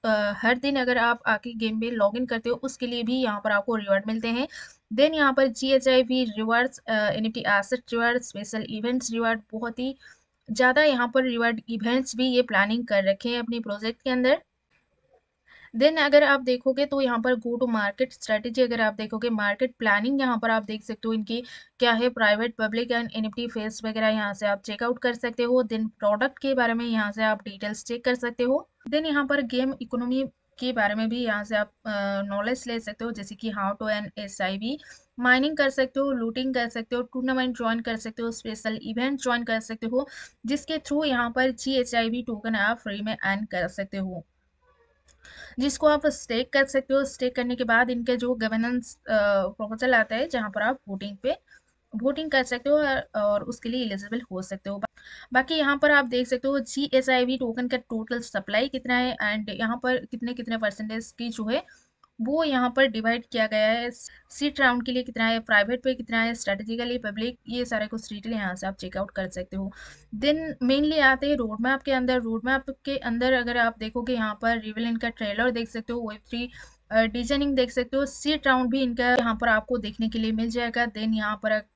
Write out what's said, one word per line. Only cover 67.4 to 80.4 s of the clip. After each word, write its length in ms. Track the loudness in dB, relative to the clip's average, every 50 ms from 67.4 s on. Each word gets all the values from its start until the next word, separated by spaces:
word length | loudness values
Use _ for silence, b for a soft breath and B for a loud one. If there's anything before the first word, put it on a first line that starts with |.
| _ -8
ये 160 | -4 -4 -4
सारा 220 | -2 -2 -2 -2
कुछ 260 | -4 -6 -8 -8 -10 -12
detail 200 | -8 -6 -4 -4
यहाँ 220 | -2 -2 -4 -6
से 120 | -4 -6
आप 80 | -8 -6
चेकआउट 360 | -8 -10 -8 -6 -6 -6 -6
कर 160 | -6 -6 -6 -6
सकते 280 | -6 -10 -10 -8 -6
हो। 140 | -6 -6 -8 B B B B B B B B -6
Then 220 | 0 2 2 2 2 -2 -6 -4 -2 2
mainly 360 | 2 4 4 4 2 4 4
आते 300 | 4 4 4 4 2 0
हैं 60 | 2
road 260 | 0 0 -2 -4 -2
map 200 | 0 0 0 0
के 100 | 0 0
अंदर। 300 | 0 2 2 2 2 0
Road 200 | 0 -2 -4 -2 0
map 240 | 0 0 0 -2 -6 -10 -8 _
के 120 | -6 -4
अंदर 360 | -4 -2 -2 0 0 2 2 2
अगर 240 | 2 2 0 2
आप 220 | 2 2 2 0 -2
देखोगे 340 | -8 -6 -4 -4 -2 -2 0
यहाँ 240 | 0 0 -2 -2 0
पर 180 | 0 0 0 0
reveal 280 | -2 -6 -4 -4 -2
इनका 220 | -2 -2 -2 -2 -4
trailer 420 | -4 -4 -4 -4 0 0 0 2
देख 180 | 0 0 -4 -4
सकते 240 | -6 -8 -6 -6 -6
हो, 160 | -6 -6 -8
वेब 100 | -10 -14 _ _
थ्री, 200 | -6 -6 -6 -8 B B B B B B _ _
अ, 100 | 2 2 2
designing 520 | 2 0 -4 -2 0 0 2 2 2 2
देख 160 | 2 2 2
सकते 260 | 0 -2 -2 0 0
हो, 80 | 0 0
Seat 420 | -2 -4 -4 0 0 0 2 4
round 220 | 4 4 4 4 2
भी 120 | 2 0
इनका 320 | 0 0 0 0 2 4 4
यहाँ 220 | 4 4 2 0 0
पर 60 | 2
आपको 300 | 2 4 2 2 0 -4
देखने 320 | -2 -2 -6 -4 -2 -2 -2
के 100 | 0 0
लिए 120 | -2 0
मिल 180 | 0 0